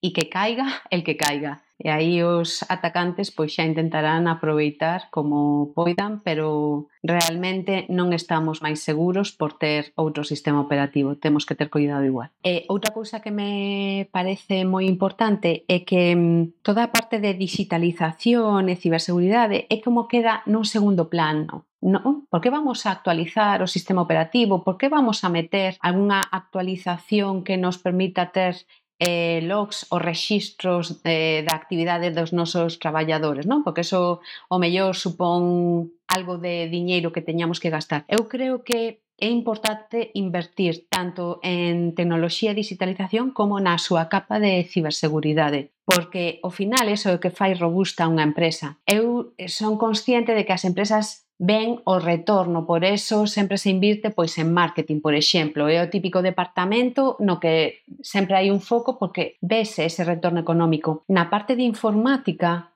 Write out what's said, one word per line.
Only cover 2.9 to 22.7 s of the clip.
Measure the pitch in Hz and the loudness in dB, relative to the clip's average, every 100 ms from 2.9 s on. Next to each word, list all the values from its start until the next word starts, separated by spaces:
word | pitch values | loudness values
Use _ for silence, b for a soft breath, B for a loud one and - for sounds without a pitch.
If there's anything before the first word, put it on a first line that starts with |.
| 180 175 180 202 - | 0 -2 -2 -6 -4
pois, | 156 | -4
xa | - 160 | 0 0
intentarán | 160 160 160 156 160 170 | 0 0 0 0 2 0
aproveitar | 165 156 151 151 147 160 175 - | 0 0 0 0 0 -2 -2 -4
como | - 147 147 147 147 147 147 | -4 0 2 2 2 0 0
poidan, | 170 175 202 214 | 0 0 -4 -6
pero | 190 156 156 151 151 147 147 b | -4 -2 0 0 0 -2 -6 b
realmente | 165 170 170 165 185 185 180 190 185 | 0 2 2 0 -2 -4 -2 -4 -2
non | 180 180 170 | 0 2 0
estamos | 170 165 160 156 | 0 0 0 -2
máis | 156 151 | -4 -4
seguros | - 151 170 185 202 - | -2 0 2 0 -2 -2
por | 156 - | -6 -2
ter | 151 151 147 - | -2 -2 -4 -2
outro | 156 151 | -2 -2
sistema | 147 147 - 147 | -6 -4 0 0
operativo. | 143 143 139 143 139 143 | 2 0 0 0 0 0
Temos | 156 147 | 0 0
que | - 139 | 0 -4
ter | 151 | -2
cuidado | 156 147 143 139 | 0 0 2 0
igual. | 131 123 _ | 0 -6 _
E | 180 175 175 | -2 -2 -2
outra | 196 214 214 | -2 -2 -4
cousa | 214 220 | -10 -10
que | 214 208 | -8 -6
me | 202 202 202 196 196 196 196 185 | -4 -4 -4 -4 -4 -4 -4 -4
parece | 180 190 - 190 | -4 -4 -4 -2
moi | 185 185 190 | 0 2 2
importante | 185 190 - 226 208 175 165 - | 2 0 0 0 2 0 -2 0
é | 180 | 0
que, | 175 185 175 175 | 2 2 4 4
mm, | 170 170 165 - | 4 4 2 -2
toda | - 208 233 | 0 2 2
a | 233 | 0
parte | 226 226 | 0 -2
de | 202 185 | -2 -2
digitalización | 185 - 196 170 170 170 160 165 233 240 220 202 190 | -4 -4 -2 0 0 0 -4 0 2 4 4 2 2
e | 180 | 0
ciberseguridade | 175 165 - 175 180 226 226 202 - | 0 0 0 2 4 4 2 0 -2
é | 220 | -4
como | 247 240 233 | 2 0 2
queda | 240 226 214 - | 2 2 0 0
nun | 214 | 0
segundo | 214 220 208 190 165 | 0 2 2 2 2
plano, | 170 156 151 156 - _ _ | 0 0 0 -4 -10 _ _
non? | 185 196 254 294 - | 0 2 2 -2 0
Por | 170 | 0
que | 233 | 0
vamos | 285 302 | 0 -2